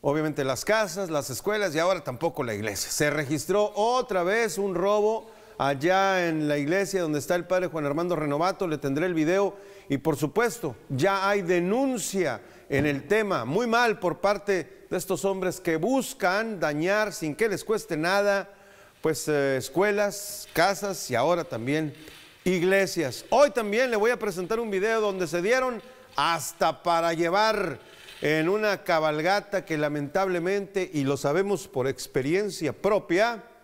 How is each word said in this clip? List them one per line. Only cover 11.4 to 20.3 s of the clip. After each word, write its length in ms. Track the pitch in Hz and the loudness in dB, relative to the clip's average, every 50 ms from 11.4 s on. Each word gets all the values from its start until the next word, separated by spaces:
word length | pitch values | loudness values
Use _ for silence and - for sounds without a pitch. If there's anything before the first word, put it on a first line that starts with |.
denuncia 1000 | 190 165 180 175 175 180 208 247 277 269 254 226 165 - - 196 180 143 120 101 - - - - - - | 2 2 2 2 2 2 0 2 0 0 -2 -4 -6 -4 -2 -2 -2 -2 -2 -6 -10 -16 -20 -20 -8 -2
en 160 | 139 135 143 | 0 0 2
el 200 | 151 143 139 - | 2 0 -2 -2
tema. 380 | - 202 220 220 202 185 143 113 | 0 0 2 2 0 -2 -2 -2
Muy 240 | 117 143 202 247 233 | 0 0 0 0 2
mal 320 | 220 233 247 233 208 - | 2 4 4 2 0 0
por 200 | - 175 156 - | -2 -2 -2 0
parte 680 | - 196 208 202 202 - 196 180 143 - - - - - | 0 0 0 0 0 -2 0 0 -2 -6 -14 -20 -10 -6
de 80 | - 185 | -6 -6
estos 280 | - - 190 - - | -2 -2 -4 -2 0
hombres 340 | 196 196 190 185 185 175 - | -2 -2 0 -2 -4 -4 -2
que 160 | - 175 160 | -2 -2 0
buscan 840 | 160 156 220 262 269 240 - - - - 180 185 202 226 226 220 175 | 0 0 0 0 0 0 -2 -6 -2 0 0 2 2 -2 -2 -4 -2
dañar 540 | 160 156 147 147 156 180 202 214 214 208 165 | -2 -2 0 0 0 2 2 2 0 -2 -4
sin 220 | - 170 156 143 | -6 -6 -6 -2
que 140 | - 214 226 | 0 0 0
les 140 | 196 147 - | 0 -4 -2
cueste 320 | - 220 202 - - 170 151 | -2 -2 -2 -2 -4 -4 -2
nada, 560 | 156 175 190 202 202 202 196 202 185 - - - - - - - - - _ _ | 0 2 2 4 4 2 2 0 -2 -6 -14 -20 -20 -20 -20 -20 -20 -20 _ _
pues, 260 | - 160 156 - - - | -2 -2 -2 -2 -2 0
eh, 300 | 151 143 139 139 135 131 | 0 2 2 2 0 0
escuelas, 880 | 117 - - 165 196 208 208 202 208 202 - - - - | -2 -2 0 2 2 2 2 2 0 -2 -2 -6 -10 -12